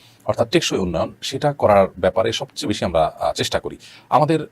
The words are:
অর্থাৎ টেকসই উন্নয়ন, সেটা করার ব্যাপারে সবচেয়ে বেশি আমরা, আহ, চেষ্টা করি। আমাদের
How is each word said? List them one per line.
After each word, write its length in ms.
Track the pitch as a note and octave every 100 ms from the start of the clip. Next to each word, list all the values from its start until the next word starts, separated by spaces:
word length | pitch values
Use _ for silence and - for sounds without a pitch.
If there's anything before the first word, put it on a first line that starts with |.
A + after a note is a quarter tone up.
| _ _
অর্থাৎ 260 | - - -
টেকসই 260 | F3 - -
উন্নয়ন, 380 | - - - -
সেটা 300 | - C3 D3
করার 360 | C#3+ G2 G2+ F#2 F#2
ব্যাপারে 340 | - - A2+
সবচেয়ে 360 | - - - G#2
বেশি 160 | G#2+
আমরা, 280 | G#2 E2 D#2 -
আহ, 120 | -
চেষ্টা 280 | - A#2+ -
করি। 160 | - - - - -
আমাদের 360 | B2 D3+ D#3+ -